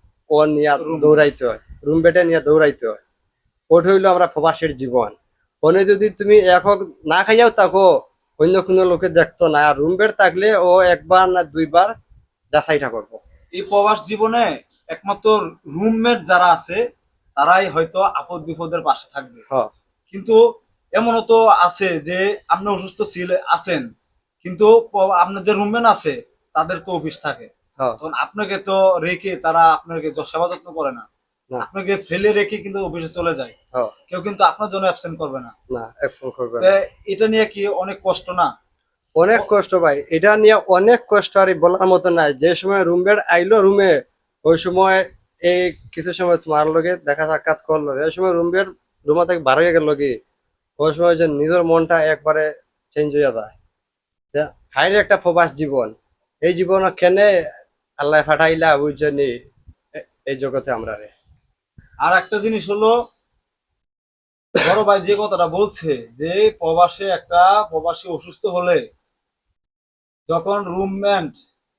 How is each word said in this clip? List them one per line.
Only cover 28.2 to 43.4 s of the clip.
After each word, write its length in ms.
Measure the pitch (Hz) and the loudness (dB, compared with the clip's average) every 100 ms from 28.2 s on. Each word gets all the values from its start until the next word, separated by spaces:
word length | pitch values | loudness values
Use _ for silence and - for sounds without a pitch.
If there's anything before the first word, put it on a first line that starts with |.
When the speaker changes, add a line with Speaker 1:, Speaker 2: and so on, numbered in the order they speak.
| 143 208 202 196 | -8 -8 -8 -6
Speaker 2:
তো 420 | 196 196 190 175 | -2 2 2 2
রেখে 360 | 165 180 196 175 | -2 -6 -8 -6
তারা 280 | 165 165 165 | -2 4 4
আপনাকে 380 | 156 165 165 151 | 2 -4 -10 -8
য-, 140 | 156 - | -8 -8
সেবা 220 | 160 175 | -4 -4
যত্ন 260 | 175 175 | -6 -12
করে 180 | 160 139 | -8 -8
না। 120 | 120 - _ _ _ - | -8 -16 _ _ _ -14
Speaker 1:
না। 60 | 127 | -12
Speaker 2:
আপনাকে 340 | - 196 190 196 | -10 -8 -6 -6
ফেলে 320 | - 175 208 | -6 -4 -2
রেখে 240 | 208 202 208 | 0 -2 -6
কিন্তু 220 | 196 196 | -10 -10
অফিসে 300 | 185 165 160 | -8 -8 -10
চলে 240 | 175 170 147 | -6 -6 -6
যায়। 180 | 120 - _ | -10 -16 _
Speaker 1:
হ্যাঁ। 180 | 127 110 - _ | -6 -6 -8 _
Speaker 2:
কেউ 140 | 180 | -10
কিন্তু 200 | 190 202 | -8 0
আপনার 260 | 180 156 208 | 0 0 -6
জন্য 140 | 190 | -4
অ্যাবসেন্ট 320 | 190 180 170 160 | -2 -4 -8 -10
করবে 200 | 151 131 | -10 -10
না। 120 | 120 - - | -14 -20 -12
Speaker 1:
না, 120 | 123 113 - | -10 -10 -8
অ্যাবসেন্ট 360 | 139 - 131 - | -8 -8 -14 -10
করবে 200 | 120 117 | -8 -2
Speaker 2:
তে 120 | 185 | 0
Speaker 1:
না। 160 | 196 185 _ - | 0 -2 _ -10
Speaker 2:
এটা 200 | 196 220 | -4 -2
নিয়ে 180 | 220 214 | 0 -2
কি 220 | 208 202 | -4 -6
অনেক 300 | 190 190 202 | -6 -8 -6
কষ্ট 260 | 190 175 - | -4 -4 -4
না? 180 | 180 151 - _ _ _ _ _ 160 | -4 -4 -4 _ _ _ _ _ 0
Speaker 1:
অনেক 260 | 180 226 - | 2 2 0
কষ্ট 260 | 208 185 185 | -2 0 0
ভাই, 280 | 165 143 - | 0 0 -2
এটা 220 | 160 202 214 | 0 2 4
নিয়ে 200 | 214 214 214 | 6 4 4
অনেক 320 | 185 208 240 - | 2 4 2 2
কষ্ট, 300 | 208 - 196 | 0 2 2
আর 120 | 190 170 | 2 4
বলার 280 | 170 185 185 | 2 2 2
মতো 220 | 180 180 | 2 2
নাই। 240 | 170 151 | 2 0
যে 220 | 135 160 170 | 0 0 0
সময় 280 | 190 196 | -2 -2
রুম 200 | 170 175 | 0 0
বেড 160 | 185 208 - | 2 0 2
আইলো 280 | 175 | 0